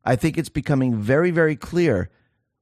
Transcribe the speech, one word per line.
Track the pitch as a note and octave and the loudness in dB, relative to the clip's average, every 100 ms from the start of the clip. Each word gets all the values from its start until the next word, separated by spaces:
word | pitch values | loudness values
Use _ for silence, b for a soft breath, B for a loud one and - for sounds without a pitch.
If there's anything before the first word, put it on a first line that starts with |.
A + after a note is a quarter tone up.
I | - B2+ | -2 0
think | D#3+ - | 0 -2
it's | - | -4
becoming | - B2+ C#3 B2+ A2+ | -6 -2 0 0 -2
very, | G#2 C#3 F3+ | 0 2 2
very | E3+ D#3 D3+ | 2 0 -2
clear | - E3+ E3 G2 F2+ _ _ _ _ _ | -4 0 2 0 -2 _ _ _ _ _